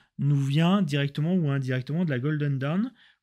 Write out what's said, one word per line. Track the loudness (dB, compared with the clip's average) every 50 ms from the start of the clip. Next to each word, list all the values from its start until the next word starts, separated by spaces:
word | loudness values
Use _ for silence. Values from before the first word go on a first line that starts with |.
| _ _ _ -2
nous | 0 2 2 2
vient | 2 2 2 2 4 4 4 2
directement | 2 0 0 0 -2 -2 -2 -2 -2 0 0
ou | 0 0 0
indirectement | 0 -2 -2 -2 -2 -4 -4 -2 -2 -2 0
de | 0
la | -2 -2
Golden | -2 -2 -2 -2 -2 -2 -2
Dawn. | -2 -2 -2 -2 -2 -2 -4 -6 _ _ _ _ _